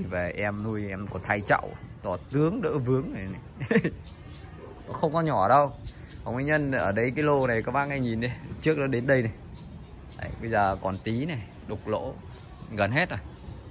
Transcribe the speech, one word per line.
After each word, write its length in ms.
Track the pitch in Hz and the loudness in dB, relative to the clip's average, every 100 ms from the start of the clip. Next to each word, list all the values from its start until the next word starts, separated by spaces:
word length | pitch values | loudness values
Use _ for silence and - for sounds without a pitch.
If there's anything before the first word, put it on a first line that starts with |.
| 123 | -2
về 220 | 90 87 | -2 -2
em 320 | - 104 101 | -2 -2 -2
nuôi 260 | 110 107 101 | -2 -2 -4
em 180 | 95 101 | -6 -6
còn 140 | 92 - | -6 -2
thay 160 | 104 | -2
chậu, 320 | 101 - - - - - | 2 2 2 -10 -14 -8
to 140 | 101 90 - | -4 -4 0
tướng 300 | 135 160 226 | 2 2 2
đỡ 160 | 156 151 | 0 0
vướng 280 | 123 131 175 | 2 2 0
này, 100 | 262 | -6
này. 580 | 95 92 - - 139 220 | -6 -8 -12 -10 2 4
<laughs> 100 | - - - - - - - - - - - | 4 -2 -12 -16 -16 -14 -14 -14 -14 -14 -10
Nó 60 | |
không 200 | - 160 | -2 0
có 80 | 160 | 2
nhỏ 280 | 160 117 95 | 2 4 8
đâu. 220 | 135 143 - - - - - | 8 6 0 -12 -12 -14 -10
Hồng 140 | - 120 | -4 -2
Mỹ 60 | |
Nhân 280 | 143 151 143 | 2 2 4
ở 200 | 127 87 | 2 2
đấy 200 | 101 123 131 | 4 2 4
cái 80 | |
lô 240 | 151 143 127 | 4 6 6
này 140 | 113 110 | 2 2
các 60 | |
bác 140 | 131 143 | 0 0
nghe 140 | 139 | 0
nhìn 220 | 123 113 | 0 0
đi, 80 | 120 123 - - | -2 -4 -10 -2
trước 160 | 156 151 | 2 2
nó 100 | 139 | 2
đến 200 | 131 127 | 2 4
đây 140 | 131 | 4
này. 100 | 113 - - - - - - - - - | 4 -2 -12 -14 -14 -14 -16 -16 -16 -12
Đấy, 120 | - - | -10 -8
bây 80 | 113 | 0
giờ 280 | 113 98 95 | 4 4 2
còn 160 | 95 95 | -2 -2
tí 220 | 110 113 156 | -2 -2 -2
này, 220 | 131 101 - - | -4 -8 -12 -8
đục 200 | 107 107 | -6 -2
lỗ 260 | 107 120 - - - - - - | -2 -2 -8 -14 -16 -16 -16 -8
gần 200 | 107 98 | 0 2
hết 180 | 135 180 | 2 2
rồi. 100 | 107 - - - - - | -2 -8 -14 -14 -14 -14